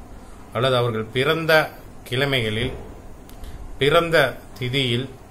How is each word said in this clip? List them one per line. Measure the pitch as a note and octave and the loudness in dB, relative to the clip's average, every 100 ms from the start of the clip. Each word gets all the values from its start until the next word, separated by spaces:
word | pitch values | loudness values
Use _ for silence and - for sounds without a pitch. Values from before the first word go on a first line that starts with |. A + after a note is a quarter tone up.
| - - - - - A2+ | -16 -16 -16 -18 -6 0
அல்லது | C3 B2 | 2 4
அவர்கள் | A#2+ A2 G#2+ B2+ | 2 -2 -2 0
பிறந்த | C3+ D#3+ D#3+ D#3 C#3+ - - - - | 2 2 6 4 4 -6 -18 -16 -4
கிழமைகளில், | B2 C#3 C3+ A2 G#2+ C3 - - - - - - - - - - - | -2 0 2 0 0 -2 -6 -12 -16 -16 -18 -16 -14 -14 -12 -10 0
பிறந்த | C3+ E3 E3+ D#3+ C3 - - - | 4 4 6 4 4 0 -14 -8
திதியில், | B2 C#3 C3 A#2 C#3 - - | -4 0 0 0 -4 -12 -20